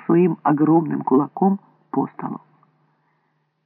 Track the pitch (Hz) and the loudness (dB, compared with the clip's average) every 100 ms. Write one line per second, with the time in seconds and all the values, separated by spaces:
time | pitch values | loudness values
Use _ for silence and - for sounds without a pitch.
0 | - 170 180 - - 147 156 165 151 139 | 2 2 2 0 -2 0 2 2 0 -4
1 | - 127 139 - 190 196 - _ _ 262 | 0 0 0 0 0 0 -8 _ _ -6
2 | 247 - - - - _ _ _ _ _ | -6 -8 -12 -14 -16 _ _ _ _ _
3 | _ _ _ _ _ _ | _ _ _ _ _ _